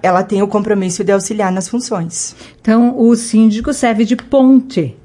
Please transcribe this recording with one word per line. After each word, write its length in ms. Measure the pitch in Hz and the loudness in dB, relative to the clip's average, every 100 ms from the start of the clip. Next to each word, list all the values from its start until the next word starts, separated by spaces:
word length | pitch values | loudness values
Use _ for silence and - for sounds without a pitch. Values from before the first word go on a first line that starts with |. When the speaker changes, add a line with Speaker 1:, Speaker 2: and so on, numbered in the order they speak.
Speaker 1:
ela 180 | 185 180 | 0 0
tem 200 | 190 196 | 0 -2
o 80 | 202 | -2
compromisso 520 | 208 214 202 185 175 | -2 -2 -2 -2 -4
de 120 | 196 | 0
auxiliar 360 | 196 196 214 190 | -2 -2 -4 -2
nas 200 | 190 190 | -4 -4
funções. 680 | 240 240 202 165 - - - - _ | -6 -6 -6 -6 -10 -12 -14 -20 _
Speaker 2:
Então, 400 | 220 220 240 254 | 0 2 2 2
o 160 | 233 233 | 2 2
síndico 580 | - 220 220 214 285 | 2 2 2 2 -4
serve 300 | 277 240 214 | -2 0 0
de 140 | 220 254 | 0 -2
ponte 800 | - 277 262 269 262 190 139 - | 0 2 4 4 2 -4 -6 -8